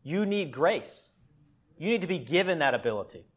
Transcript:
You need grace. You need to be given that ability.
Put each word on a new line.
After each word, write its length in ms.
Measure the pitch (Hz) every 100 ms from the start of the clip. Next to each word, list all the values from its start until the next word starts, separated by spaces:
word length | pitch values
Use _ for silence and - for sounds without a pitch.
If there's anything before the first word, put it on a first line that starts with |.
You 240 | 139 185 202
need 260 | 202 165
grace. 600 | 127 165 - - - - _ _ _ _ _ _ _
You 120 | 175
need 120 | 233
to 60 | 175
be 100 | 185
given 420 | 120 175 185 170
that 140 | 139
ability. 540 | 123 120 104 92 85 -